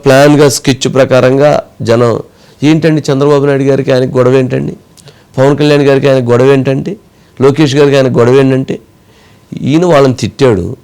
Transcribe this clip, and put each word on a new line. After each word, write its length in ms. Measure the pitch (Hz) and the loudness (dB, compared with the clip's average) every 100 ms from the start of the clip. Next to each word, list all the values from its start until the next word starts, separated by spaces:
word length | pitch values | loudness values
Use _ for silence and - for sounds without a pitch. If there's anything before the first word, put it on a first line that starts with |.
ప్లాన్గా 440 | 139 135 147 143 143 | 0 2 4 4 2
స్కెచ్ 460 | - - 127 139 | 0 -4 -4 -2
ప్రకారంగా 680 | 123 131 127 127 135 147 139 - - | -2 0 0 0 0 0 -2 -6 -8
జనం 360 | 107 117 120 - - _ _ - | -2 0 0 -2 -8 _ _ -4
ఏంటండి 400 | 143 160 160 156 143 | -2 0 0 -2 -2
చంద్రబాబు 340 | 135 143 143 143 | -2 0 0 0
నాయుడు 160 | 139 | -2
గారికి 300 | 139 135 135 | 0 -2 0
ఆయనకి 200 | 127 127 127 | -2 0 0
గొడవ 180 | 123 135 | 2 0
ఏంటండి, 360 | 127 135 147 - _ _ - - _ - | 0 -4 -8 -12 _ _ -20 -20 _ -2
పవన్ 200 | 135 143 | 0 2
కళ్యాణ్ 240 | 151 147 | 0 2
గారికి 260 | 139 135 139 | 2 0 0
ఆయనకి 160 | 131 120 | 0 0
గొడవ 220 | 120 135 | 0 2
ఏంటండి, 440 | 139 131 135 147 208 _ _ _ - | 2 0 -4 -6 -12 _ _ _ -2
లోకేష్ 360 | 131 139 151 143 | 0 2 0 2
గారికి 200 | 143 139 | 2 2
ఆయనకి 220 | 131 117 | 0 0
గొడవ 160 | 120 135 | 2 2
ఏంటంటే 380 | 135 131 - - _ _ _ _ _ _ - - | 2 -2 -4 -10 _ _ _ _ _ _ -16 -8
ఈయన 260 | 123 156 175 | -2 0 2
వాళ్ళని 280 | 147 139 | 2 2
తిట్టాడు. 640 | 120 104 - 131 98 90 - | -2 -6 -2 0 0 -4 -12